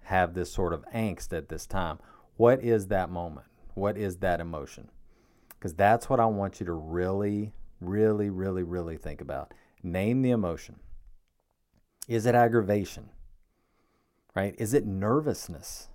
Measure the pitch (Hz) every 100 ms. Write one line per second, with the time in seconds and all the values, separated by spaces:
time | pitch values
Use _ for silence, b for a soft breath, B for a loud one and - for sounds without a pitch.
0 | - 92 90 87 87 - 90 82 - 117
1 | 110 85 - 85 73 78 - 98 87 76
2 | b b b _ 117 127 120 113 98 101
3 | 87 87 87 71 - _ - - 101 104
4 | 101 90 95 85 85 80 69 - - -
5 | - b b b b b 98 80 98 120
6 | - 131 113 104 98 - 90 82 78 85
7 | 90 95 104 104 107 - - - 90 101
8 | 110 104 101 92 95 92 85 87 82 80
9 | 80 73 69 69 73 b b b 90 87
10 | 101 127 127 120 92 80 - - - -
11 | - - _ _ _ _ _ _ _ _
12 | - 117 113 120 120 117 98 104 95 -
13 | - - - - _ _ _ _ _ _
14 | _ _ _ - 98 - 110 139 110 95
15 | 101 135 151 104 - 78 - - -